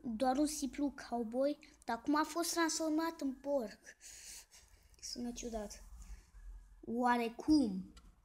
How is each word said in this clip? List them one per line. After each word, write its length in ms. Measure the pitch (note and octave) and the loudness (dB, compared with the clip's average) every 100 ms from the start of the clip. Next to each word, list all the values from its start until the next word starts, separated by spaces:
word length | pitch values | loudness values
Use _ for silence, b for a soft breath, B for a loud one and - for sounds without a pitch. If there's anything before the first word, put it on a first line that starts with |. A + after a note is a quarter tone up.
Doar 340 | B3 A3 C4 B3+ | -6 2 2 4
un 100 | D4 | 2
simplu 480 | - C4 - C#4+ - - | 0 -4 -2 -2 -2 -4
cowboy? 500 | A#3+ A3 B3 C#4 D4 B B | -4 -2 2 2 0 B B
Dar 180 | - A#3 | -4 -2
cum 120 | - | 2
a 100 | D4 | 4
fost 280 | D#4 E4+ E4 | 4 0 0
transformat 680 | E4 D#4+ D#4+ D#4+ D#4 E4 E4 | 2 2 2 2 2 2 0
în 140 | C#4 | -4
porc? 460 | B3+ C#4 C#4+ C4+ - - - B B B B B B B B B - | -4 0 0 0 -8 -20 -20 B B B B B B B B B -16
Sună 320 | - B3 A#3+ | -10 -6 -6
ciudat. 520 | A#3+ A#3+ A3 G#3 - - - b b b b b b - - | -6 -6 -6 -6 -12 -16 -16 b b b b b b -18 -16
Oare 480 | - A#3 B3 A#3+ A#3 | -6 2 4 4 0
cum? 640 | A#3 - D4+ A#3 F#3 - - - - | 0 6 6 6 0 -6 -14 -20 -20